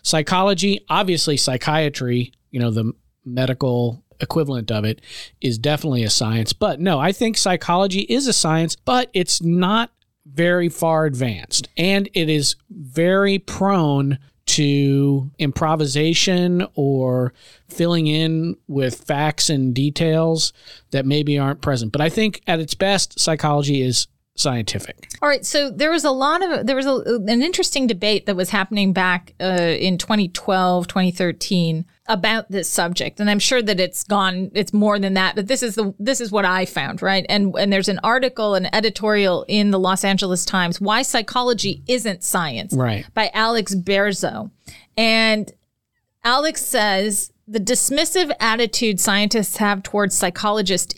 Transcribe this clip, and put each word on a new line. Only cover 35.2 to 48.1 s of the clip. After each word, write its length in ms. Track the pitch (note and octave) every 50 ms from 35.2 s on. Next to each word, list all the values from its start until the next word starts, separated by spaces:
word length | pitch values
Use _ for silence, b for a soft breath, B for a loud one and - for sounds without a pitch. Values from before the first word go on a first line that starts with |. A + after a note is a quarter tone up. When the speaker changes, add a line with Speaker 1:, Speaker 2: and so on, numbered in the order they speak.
| F#3+ F#3 -
Speaker 2:
but 120 | - E3+ G3+
this 140 | C4+ B3+ B3
is 120 | A#3 G3
the, 180 | A3+ G#3+ G3 G3 -
this 200 | G3+ A#3+ C4+ C4
is 120 | A#3+ G#3
what 120 | G3 G#3 G3
I 200 | F3+ F#3 F#3+ F#3
found, 360 | F3+ - D#3+ C#3 C#3 - F3
right? 240 | - F#3+ G3 F#3+ - -
And, 260 | - G3+ G3+ F#3+ F3+ -
and 140 | G3+ G3+
there's 160 | G3 G3 F#3+ -
an 120 | G3 - -
article, 520 | G3+ A#3 B3+ B3+ B3+ B3+ - G#3+ G#3+ G3+
an 120 | F#3 F#3 - -
editorial 720 | G#3+ G#3+ A3+ G#3 - G#3 G#3+ G#3+ G#3 G3+ F#3 F3 - - -
in 240 | G3+ G#3+ G#3 G3+
the 80 | G3 F#3+
Los 240 | F#3 F#3 F#3+ F#3 -
Angeles 400 | G3 G3 F#3 G3+ F#3 F#3 F3 -
Times, 380 | - - F#3+ F3+ F3 F3 -
Why 200 | G3+ G3+ G#3+ A#3+ C4+
Psychology 800 | - - B3 A3 - - B3+ B3 B3 A#3+ G3+ - G3+ D#3+ - - -
Isn't 340 | B3+ B3+ A3+ A3 F#3+ F3+ -
Science 500 | - - F#3 E3+ D3 A#2+ G#2+ - - -
Speaker 1:
Right. 320 | C3 B2+ A#2+ G#2+ G2 - - -
Speaker 2:
by 160 | A3 G#3+ - -
Alex 400 | G#3 A3 A3+ A#3 A3+ G3+ - G3
Berzo. 800 | F#3+ F3 F#3+ G3 G3 G3+ G#3 G3 - - C#3 - G#2+ A2 - - B B B B B B B _ -
And 520 | A3+ A3+ A3 A3 A3 A3 G#3+ G#3+ G#3 - - _ _ _ _ _ _ _ _ _ _ _ _ _ -
Alex 360 | A#3 B3 C#4+ D4 D#4+ D#4 - -
says, 640 | - - A#3+ G#3 G#3 G3 F#3+ G3+ G#3+ G3+ G3 - - _ _ _ -
"The 120 | G#3+ A3+
dismissive 720 | F#3 A3 B3 B3 - - C4+ D4 E4 E4